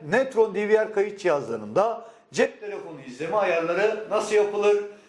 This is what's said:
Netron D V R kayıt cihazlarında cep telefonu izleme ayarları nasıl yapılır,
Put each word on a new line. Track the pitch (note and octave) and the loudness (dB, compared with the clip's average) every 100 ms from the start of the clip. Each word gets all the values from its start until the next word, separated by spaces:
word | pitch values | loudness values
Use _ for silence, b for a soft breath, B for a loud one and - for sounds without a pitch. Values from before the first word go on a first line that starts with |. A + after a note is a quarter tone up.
| D3+ | 0
Netron | A3+ C4 A3+ G#3+ | 0 2 2 2
D | G3 G#3 | 2 2
V | |
R | G#3+ A3 | 2 2
kayıt | G3+ G#3 G3+ | 0 -2 -2
cihazlarında | F3+ D3 A2+ A2+ G#2 B2 A3 A3 B B B | 0 0 -2 -6 -2 0 0 -2 B B B
cep | C#3+ B3+ - | -2 -2 -2
telefonu | G#3 G3+ E3 D3 C3 | -12 -10 -12 -16 -14
izleme | B2 E3 G#3 | -10 -2 0
ayarları | F#3+ E3 E3 F3 G#3+ G#3+ - | 2 2 0 2 0 0 -2
nasıl | G#3 - | -2 2
yapılır, | G#3 G3+ G#3 G#3 G#3 - B | 2 2 2 2 2 0 B